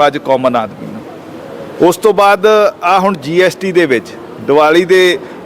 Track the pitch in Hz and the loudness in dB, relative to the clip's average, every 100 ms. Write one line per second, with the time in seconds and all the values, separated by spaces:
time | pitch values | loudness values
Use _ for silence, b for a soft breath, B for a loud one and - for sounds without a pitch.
0 | 147 143 135 131 127 120 107 - 110 107 | 0 0 0 0 0 0 -4 -8 -14 -14
1 | - - - - - - - - 165 170 | -16 -18 -18 -18 -16 -16 -14 0 0 2
2 | 220 196 202 202 208 214 208 - 175 190 | 0 2 2 2 2 4 2 0 0 0
3 | 190 180 135 175 185 165 190 175 160 120 | 0 -2 -2 0 0 0 -2 0 2 0
4 | - - - - 113 143 151 170 180 185 | -2 -12 -16 -8 0 2 4 4 4 4
5 | 180 175 - B | 4 0 -6 B